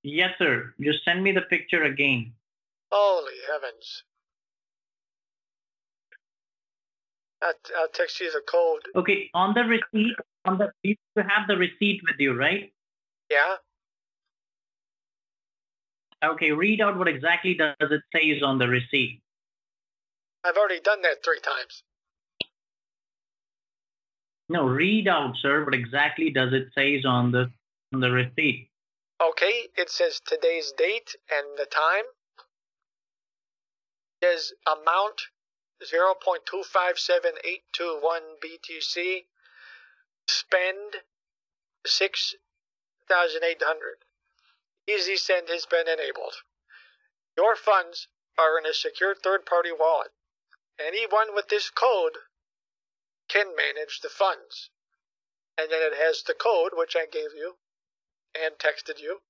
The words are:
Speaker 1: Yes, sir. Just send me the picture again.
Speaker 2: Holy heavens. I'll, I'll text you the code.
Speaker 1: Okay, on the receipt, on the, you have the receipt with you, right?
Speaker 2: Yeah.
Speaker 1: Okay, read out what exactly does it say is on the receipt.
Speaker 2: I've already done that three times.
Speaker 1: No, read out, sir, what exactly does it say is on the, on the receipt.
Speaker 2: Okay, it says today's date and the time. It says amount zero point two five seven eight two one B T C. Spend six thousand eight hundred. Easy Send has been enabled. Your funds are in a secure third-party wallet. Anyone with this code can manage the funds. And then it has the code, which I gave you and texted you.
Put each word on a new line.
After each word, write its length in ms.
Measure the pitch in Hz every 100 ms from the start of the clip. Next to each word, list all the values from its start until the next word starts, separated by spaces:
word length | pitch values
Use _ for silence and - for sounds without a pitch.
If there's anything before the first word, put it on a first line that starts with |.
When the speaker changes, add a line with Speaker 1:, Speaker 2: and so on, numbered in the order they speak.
Speaker 1:
Yes, 280 | 143 151 185 185
sir. 360 | 165 120 - -
Just 240 | 143 143
send 200 | - 175
me 80 | 190
the 80 | 185
picture 400 | - 175 - 170
again. 480 | 151 135 139 127 113 - _ _ _ _ _
Speaker 2:
Holy 400 | 202 202 180 135 127 131
heavens. 520 | 151 131 113 - - _ _ _ _ _ _ _ _ _ _ _ _ _ _ _ _ _ _ _ _ _ - _ _ _ _ _ _ _ _ _ _ _ _
I'll, 120 | 175 160 - 170
I'll 100 | 160
text 320 | - 170 -
you 100 | 175
the 120 | 151 -
code. 340 | 170 170 156 -
Speaker 1:
Okay, 360 | 185 180 196 -
on 220 | 170 196
the 80 | 220
receipt, 520 | 226 226 - 220 220 233 - _
on 140 | - 190
the, 120 | 202 _
you 140 | 196 214 _ 214
have 320 | 190 208 202
the 80 | 190
receipt 460 | 180 - 208 196 -
with 100 | -
you, 160 | 139
right? 380 | 123 147 196 - _ _ _ _ _ _
Speaker 2:
Yeah. 260 | 143 160 190 _ _ _ _ _ _ _ _ _ _ _ _ _ _ _ _ _ _ _ _ _ _ _ _ _ _
Speaker 1:
Okay, 300 | 156 156 160
read 280 | 151 196 220
out 180 | 208 185
what 100 | 180
exactly 460 | 139 156 175 185
does 200 | 165 156 139
it 220 | 143 147 _
say 80 | 165 156
is 160 | 143
on 160 | 139 135
the 100 | 123
receipt. 540 | 123 123 139 120 - _ _ _ _ _ _ _ _ _ _ _ _
Speaker 2:
I've 120 | 175 175
already 240 | 208 180
done 220 | 196 208
that 220 | 180 143
three 160 | - 160
times. 400 | - 131 - - _ _ _ _ _ _ - _ _ _ _ _ _ _ _ _ _ _ _ _ _ _ _ _ _ _ -
Speaker 1:
No, 160 | 170 135
read 420 | 131 180 214 196
out, 260 | 165 135 127
sir, 240 | 143 147
what 100 | 143
exactly 560 | 131 120 135 147 147 156
does 220 | 131 127
it 160 | 131 131
say 160 | - 139
is 120 | 139 131
on 260 | 123 123
the, 180 | 123 123 - _ _ _
on 60 | 131
the 100 | 123
receipt. 580 | 127 123 - 151 113 - _ _ _ _ _
Speaker 2:
Okay, 460 | 165 - 185 233 233 -
it 120 | 175
says 300 | - 170 - -
today's 460 | 156 165 170 143 139
date 380 | 170 226 - - -
and 160 | 151 143 143
the 80 | 143
time. 380 | 151 156 196 339 _ _ _ _ _ _ _ _ _ _ _ _ _ _ _ _ _ _ _ _ _
It 40 | 175
says 260 | 170 - - -
amount 560 | 156 160 180 208 - - _ _ _ _ _ -
zero 280 | 165 185 185
point 200 | - 175 -
two 160 | 190
five 360 | 185 190 180 175
seven 340 | - 180 170 160
eight 180 | 170 185 _
two 260 | - 170 156
one 200 | 156 165 160 156
B 160 | 160 165
T 180 | - 160
C. 440 | 151 175 180 185 _ _ _ - - - - _ _ _ -
Spend 680 | - - 185 185 196 208 - _ _ _ _ _ _ _ _ -
six 480 | - 196 - - - _ _ _ _ _ _ _
thousand 360 | 180 175 160
eight 180 | 170 160
hundred. 340 | 151 156 - - _ _ _ _ _ _ _ _ -
Easy 280 | 208 170 190
Send 320 | - 180 170
has 160 | 170
been 220 | 160 170 165
enabled. 460 | 160 139 - - - _ _ _ - _ _ _ _ _ -
Your 200 | 208 214
funds 520 | - 196 170 175 - _ _ -
are 200 | 160 160
in 80 | 156
a 80 |
secure 400 | 160 156 - 190
third-party 560 | 196 190 190 - 175 170 160
wallet. 300 | 160 160 - _ _ _ _ _ _ -
Anyone 540 | 156 202 226 214 220
with 140 | 202 -
this 220 | 208 -
code 420 | - 247 208 165 - - _ _ _ _ _ _ _ _ _ -
can 180 | 202 196 160
manage 440 | 147 143 151 -
the 60 | 156
funds. 600 | - 196 170 - - - _ _ _ _ _ _ _ _ -
And 120 | 156
then 100 | 160
it 120 | 156 143
has 260 | 160 151 -
the 80 |
code, 380 | 165 226 190 165
which 200 | 165 165 170
I 100 | 160
gave 220 | 160 151 151
you 180 | 165 180 _ _ _ _ _ _ _
and 200 | 160 160 151
texted 420 | - - - 151
you. 180 | 151 196